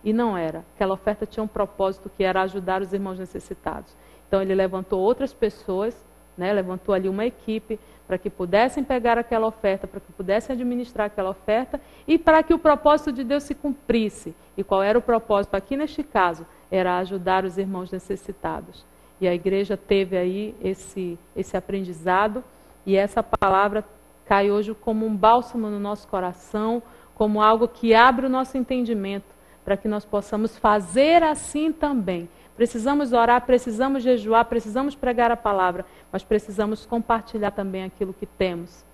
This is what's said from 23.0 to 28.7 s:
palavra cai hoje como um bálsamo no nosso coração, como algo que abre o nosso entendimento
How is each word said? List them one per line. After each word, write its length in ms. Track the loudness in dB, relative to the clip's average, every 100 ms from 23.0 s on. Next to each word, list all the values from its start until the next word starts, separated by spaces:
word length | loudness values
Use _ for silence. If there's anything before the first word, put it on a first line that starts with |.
| 2 -2
palavra 640 | -2 0 2 4 2 0 -8 -20 _ _ 0
cai 240 | 2 4
hoje 240 | 0 -2
como 320 | -6 -4 -2 -2
um 100 | 4
bálsamo 540 | 6 6 2 -6 -4
no 100 | -6
nosso 280 | -6 -8 -6
coração, 720 | -4 -4 -8 -8 -4 -2 -4 -8 -20 -20
como 260 | -2 0 4
algo 280 | 4 4 2
que 260 | 0 4
abre 320 | 8 8 6 0
o 40 |
nosso 280 | -2 -2 -4
entendimento 720 | -4